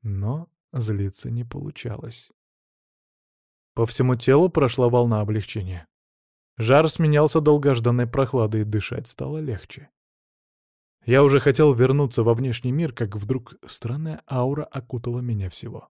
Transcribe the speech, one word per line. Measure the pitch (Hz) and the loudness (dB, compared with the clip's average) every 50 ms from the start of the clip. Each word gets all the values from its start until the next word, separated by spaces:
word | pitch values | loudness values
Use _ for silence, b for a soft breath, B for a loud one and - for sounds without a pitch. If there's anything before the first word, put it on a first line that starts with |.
| _ | _
Но | 110 101 98 98 107 127 156 170 _ _ _ _ _ - | -6 -6 -4 -4 -4 -4 -6 -8 _ _ _ _ _ -8
злиться | 135 113 107 107 98 98 98 95 - - 123 | -6 -4 -4 -4 -4 -4 -6 -6 -8 -10 -8
не | 117 120 120 | -8 -8 -8
получалось. | 117 - 135 - - - - - - 107 - - 113 113 - - _ _ _ _ _ _ _ _ _ _ _ _ _ _ _ _ _ _ _ _ _ _ _ _ _ _ _ _ _ _ | -8 -10 -12 -12 -12 -12 -12 -10 -10 -10 -10 -12 -14 -16 -18 -20 _ _ _ _ _ _ _ _ _ _ _ _ _ _ _ _ _ _ _ _ _ _ _ _ _ _ _ _ _ _
По | - 117 | -4 -4
всему | 117 - - 131 127 127 | -4 0 0 0 0 0
телу | 120 - - 131 143 175 185 | 0 2 4 4 6 4 4
прошла | - - 143 123 - - 127 120 | 2 2 0 0 2 2 2 2
волна | 120 123 120 120 117 107 | 4 2 2 2 0 0
облегчения. | 104 101 107 107 101 - - 110 95 90 92 87 - _ _ _ _ _ _ _ _ _ _ _ _ _ _ | 0 -2 -2 -4 -4 -6 -8 -8 -8 -8 -10 -10 -12 _ _ _ _ _ _ _ _ _ _ _ _ _ _
Жар | - 113 110 131 143 160 160 | -6 0 4 4 4 4 4
сменялся | - - 170 151 151 147 151 151 - 165 | 2 2 2 4 4 4 4 4 2 2
долгожданной | 151 151 151 147 143 143 135 120 113 123 120 123 123 | 4 4 4 4 4 2 2 2 2 0 2 2 0
прохладой, | 120 - 135 135 120 - 131 113 107 107 110 | -2 0 -2 -2 0 0 0 0 0 0 -2
и | 107 | -2
дышать | 104 104 107 95 - - - - - | 0 -2 -4 -4 -4 -8 -10 -10 -12
стало | - - 131 135 147 156 | -12 -10 -10 -8 -8 -8
легче. | 156 143 113 98 - - - - 147 _ _ _ _ _ _ _ _ _ _ _ _ _ _ _ _ _ _ _ _ _ _ _ _ | -6 -8 -8 -8 -10 -16 -20 -20 -20 _ _ _ _ _ _ _ _ _ _ _ _ _ _ _ _ _ _ _ _ _ _ _ _
Я | - 120 135 143 | 2 4 6 6
уже | 143 135 139 | 6 6 4
хотел | - 147 131 - 156 151 135 | 4 4 4 6 6 4 6
вернуться | 113 127 127 135 143 147 131 - - 113 | 6 4 4 4 2 0 0 0 0 2
во | 113 117 | 2 2
внешний | 113 131 131 117 - - - | 2 0 -4 -4 -4 -4 -2
мир, | 127 147 170 151 120 | -2 -2 -2 -4 -2
как | - 120 104 104 | -4 -6 -4 -4
вдруг | 104 101 104 127 131 123 - - _ - | -8 -8 -6 -8 -8 -8 -10 -20 _ -18
странная | - - - - 113 120 143 160 160 156 - - _ | -16 -16 -10 -8 -8 -8 -6 -8 -8 -10 -12 -12 _
аура | 139 127 123 131 143 147 147 | -4 -2 -2 -2 -2 -4 -8
окутала | - _ 139 120 _ - 120 117 123 120 120 | -8 _ -12 -10 _ -10 -8 -6 -6 -6 -6
меня | 123 123 113 104 95 90 | -4 -4 -4 -4 -4 -6
всего. | - - - 120 98 - - _ _ | -8 -10 -14 -14 -14 -14 -18 _ _